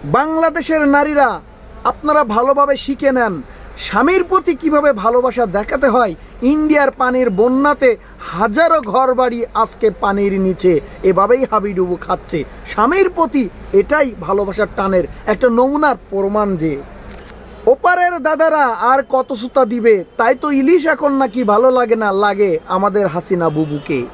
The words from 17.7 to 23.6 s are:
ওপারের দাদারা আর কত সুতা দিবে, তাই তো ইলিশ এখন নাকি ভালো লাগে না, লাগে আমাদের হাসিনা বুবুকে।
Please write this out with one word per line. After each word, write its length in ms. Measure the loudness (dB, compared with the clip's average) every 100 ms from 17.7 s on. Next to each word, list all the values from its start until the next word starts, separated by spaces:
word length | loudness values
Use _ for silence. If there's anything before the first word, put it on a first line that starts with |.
ওপারের 400 | 2 2 2 0 0
দাদারা 460 | -2 0 2 2 0 0 2
আর 80 | 0 2
কত 240 | -2 -2
সুতা 300 | -6 -2 0 0
দিবে, 380 | 2 2 2 0 -2
তাই 180 | 0 0
তো 120 | 0
ইলিশ 320 | 0 4 2 2
এখন 260 | 0 0
নাকি 300 | 0 0 0
ভালো 260 | 2 4 4
লাগে 240 | 2 2 0
না, 140 | 0
লাগে 480 | 0 0 2 0 0 -2
আমাদের 400 | -2 0 0 -2
হাসিনা 400 | -4 -4 -2 0
বুবুকে। 500 | -2